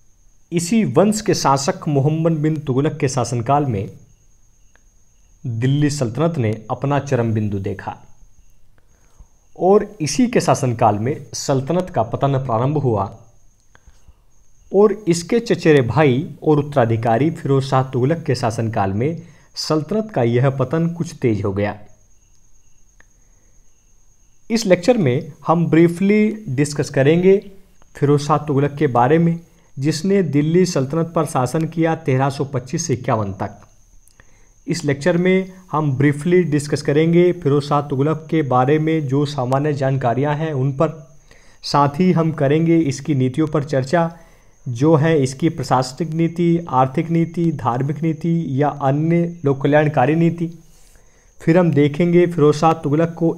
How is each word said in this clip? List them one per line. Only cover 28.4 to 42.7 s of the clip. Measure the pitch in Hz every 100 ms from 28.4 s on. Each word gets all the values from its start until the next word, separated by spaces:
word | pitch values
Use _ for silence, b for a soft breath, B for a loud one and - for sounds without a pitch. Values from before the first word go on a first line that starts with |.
| 151 135 139 -
के | 151
बारे | 120 127 160
में, | 170 170 b b b -
जिसने | 139 156 190 196
दिल्ली | 165 139 151 170 175
सल्तनत | 151 131 160 165
पर | 170 143
शासन | 139 123 165 160
किया | 165 160 160
तेरह | 147 131 139
सौ | 135
पच्चीस | 135 127 - 165 -
से |
इक्यावन | 117 123 113 101
तक। | 98 101 - - _ _ - - b b b b b -
इस | 165
लेक्चर | 143 139 180 170
में | 180 185 190 B -
हम | 151 151 123
ब्रीफली | 143 143 175 180
डिस्कस | 160 147 143 143
करेंगे | 147 147 165 165 175
फिरोज | 175 143 143
शाह | 139 147
तुगलक | 147 135 143 156 -
के | 165
बारे | 139 127 131 156
में | 156 160 143
जो | 135 147
सामान्य | 139 123 135 151
जानकारियां | 143 135 135 131 123 143 147
हैं | 160
उन | 143 139
पर, | 135 160 - - b b b b b
साथ | - 147 143 143
ही | 185
हम | 170 160
करेंगे | 156 135 156 165